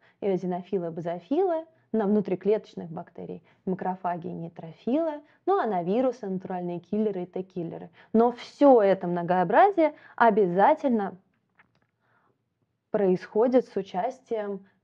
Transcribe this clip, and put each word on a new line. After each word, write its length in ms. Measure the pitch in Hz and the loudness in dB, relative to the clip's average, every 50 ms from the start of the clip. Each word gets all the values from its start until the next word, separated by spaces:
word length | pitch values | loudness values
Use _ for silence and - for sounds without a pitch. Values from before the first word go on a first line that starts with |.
| _ _ _ _ | _ _ _ _
эозинофилы, 680 | - 190 190 180 185 180 180 175 185 - - 190 175 170 | -4 -2 -2 -2 -2 -4 -6 -6 -6 -6 -6 -6 -6 -6
базофилы, 760 | 160 170 165 175 170 180 - _ 269 311 392 381 330 320 320 - _ _ _ _ | -8 -8 -8 -8 -8 -8 -6 _ -2 0 0 0 -2 -4 -6 -10 _ _ _ _
на 160 | - 220 220 | -4 -2 0
внутриклеточных 840 | 190 208 214 196 - 190 180 - 196 214 214 202 - - - 190 170 | 2 2 0 0 -2 -4 -4 0 0 0 0 -2 -8 -14 -16 -14 -14
бактерий — 520 | 165 180 175 - _ - 180 170 180 180 - _ _ _ _ | -14 -14 -16 -16 _ -16 -14 -14 -14 -16 -18 _ _ _ _
макрофаги 640 | - 185 185 190 185 185 185 - 180 175 175 175 180 | -6 -6 -4 -4 -6 -8 -6 -6 -6 -6 -6 -8 -10
и 40 | 175 | -12
нейтрофилы, 880 | 170 165 165 - - 170 165 160 - _ 220 240 302 330 320 294 294 - _ _ _ _ | -12 -12 -14 -14 -16 -18 -18 -20 -10 _ -4 -2 -2 -2 -4 -6 -8 -14 _ _ _ _
ну 140 | - 381 403 | -2 0 0
а 80 | 311 | 0
на 160 | 233 208 180 170 | -2 -2 -2 -2
вирусы, 440 | 170 196 233 262 262 240 254 - | -2 -2 0 0 -2 -2 -4 -8
натуральные 540 | 196 190 185 190 - 190 180 180 175 175 175 | -8 -8 -8 -8 -8 -8 -8 -6 -6 -8 -8
киллеры 440 | 170 _ - 208 220 214 202 185 180 | -8 _ -4 -2 -2 -2 -4 -6 -8
и 20 | |
Т-киллеры. 640 | 180 - 190 185 190 _ 185 165 165 165 165 180 175 - - - _ - | -8 -8 -10 -10 -10 _ -10 -10 -10 -10 -12 -16 -18 -20 -20 -12 _ 2
Но 180 | 220 233 240 240 | 4 4 4 2
все 480 | 240 - - - - 285 285 262 240 | -2 -10 -20 0 4 6 8 8 8
это 260 | 208 196 190 190 190 | 8 6 4 2 0
многообразие 840 | 175 175 175 170 170 180 180 180 170 202 277 359 415 392 349 320 294 302 - - - - | -4 -4 -4 0 0 2 2 2 4 6 6 6 6 4 2 2 0 0 -4 -14 -20 -2
обязательно 1000 | - - 233 208 202 208 180 175 185 196 247 311 302 - 285 240 220 202 190 180 180 _ _ _ _ _ _ _ _ _ _ _ _ _ _ _ _ _ _ _ _ _ _ _ _ _ _ _ _ _ _ _ _ _ _ | 2 4 4 6 4 2 2 4 4 4 4 4 2 0 0 0 0 -2 -4 -8 -14 _ _ _ _ _ _ _ _ _ _ _ _ _ _ _ _ _ _ _ _ _ _ _ _ _ _ _ _ _ _ _ _ _ _
происходит 760 | - 208 202 190 185 170 - - - 214 226 262 240 262 233 | -4 0 0 0 0 0 -4 -4 -2 0 0 2 2 2 0
с 100 | - - | 0 -4
участием 880 | 202 190 - - 190 185 247 262 - _ _ 233 220 208 202 202 190 190 _ _ _ | -10 -8 -6 -8 -6 -6 -6 -8 -10 _ _ -8 -6 -6 -8 -10 -12 -14 _ _ _